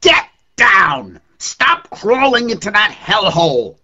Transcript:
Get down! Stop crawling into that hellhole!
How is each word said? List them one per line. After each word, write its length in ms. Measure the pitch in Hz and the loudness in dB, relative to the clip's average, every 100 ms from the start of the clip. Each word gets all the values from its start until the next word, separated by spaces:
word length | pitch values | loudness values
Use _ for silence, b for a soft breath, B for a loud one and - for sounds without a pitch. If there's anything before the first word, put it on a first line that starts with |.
Get 280 | - 320 - _ _ - | 2 0 -2 _ _ -2
down! 640 | 240 190 175 139 101 90 _ _ | 2 2 2 0 -8 -18 _ _
Stop 500 | - - 262 330 - | -14 -4 0 0 -4
crawling 600 | - 196 254 269 247 240 | -10 -2 2 2 2 -2
into 220 | 220 202 | -6 -2
that 200 | 208 208 | 0 0
hellhole! 840 | - - 208 190 156 170 131 107 - | -2 -4 -2 0 2 2 0 -4 -8